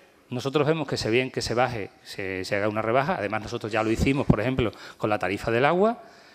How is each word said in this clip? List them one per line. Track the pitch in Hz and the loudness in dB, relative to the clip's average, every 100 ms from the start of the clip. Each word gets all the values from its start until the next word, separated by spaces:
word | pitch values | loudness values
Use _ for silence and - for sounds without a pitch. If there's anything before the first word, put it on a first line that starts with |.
| - _ - | -20 _ -10
Nosotros | 123 135 147 139 | -6 0 2 2
vemos | 160 143 | 0 -2
que | 131 | -4
se | 110 | 2
bien | 117 127 | 2 2
que | 123 | -2
se | - 117 | -2 0
baje, | 127 120 92 - | 0 -2 -8 -12
se, | - - 95 92 92 | -16 -10 -6 -6 -2
se | 101 | 0
haga | 107 | 0
una | 107 | 0
rebaja. | 110 127 165 180 | 2 2 2 0
Además, | 101 107 | -2 -4
nosotros | 104 117 110 | -6 -8 -2
ya | 110 | 0
lo | 110 | 0
hicimos, | 113 139 139 113 | 2 2 2 2
por | 107 | 2
ejemplo, | 117 131 110 - - - | 2 0 -2 -4 -14 -6
con | 110 | -2
la | 107 | 0
tarifa | 92 101 - | 0 -2 0
del | 117 143 | 2 4
agua. | 180 214 240 - - - | 4 2 0 -8 -20 -20